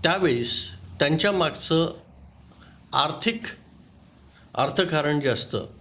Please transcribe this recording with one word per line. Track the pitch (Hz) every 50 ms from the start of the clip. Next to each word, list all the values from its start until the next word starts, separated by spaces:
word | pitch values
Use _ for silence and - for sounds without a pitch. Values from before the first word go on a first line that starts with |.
| -
त्यावेळेस | 165 175 196 185 156 123 120 117 - - - - - - - - - - -
त्यांच्या | 147 143 156 156 - 202
मागचं | 202 185 170 151 - - - - 160 160 165 - - - - - - - - - - - - - - - - - - - - - -
आर्थिक | 135 139 156 156 - - 233 226 - - - - - - - - - - - - - - - - - - - - - - - -
अर्थकारण | 120 131 143 - - 185 165 160 151 147 147 147 147
जे | 139 131
असतं | 117 - - - - 104 87 - - -